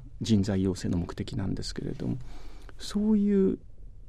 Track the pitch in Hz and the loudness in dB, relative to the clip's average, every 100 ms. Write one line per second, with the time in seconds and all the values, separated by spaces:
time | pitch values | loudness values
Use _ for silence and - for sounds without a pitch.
0 | - - - 107 98 95 95 90 104 92 | -8 -6 4 4 4 2 2 0 0 0
1 | 85 - 101 120 95 98 - - - - | -2 -4 -6 -4 -2 -2 -4 -6 -6 -4
2 | - 123 - - - - - - - 202 | -4 -4 -6 -8 -10 -10 -12 -10 -4 0
3 | 214 214 202 202 190 - - - - - | 4 6 6 6 6 2 -4 -14 -14 -14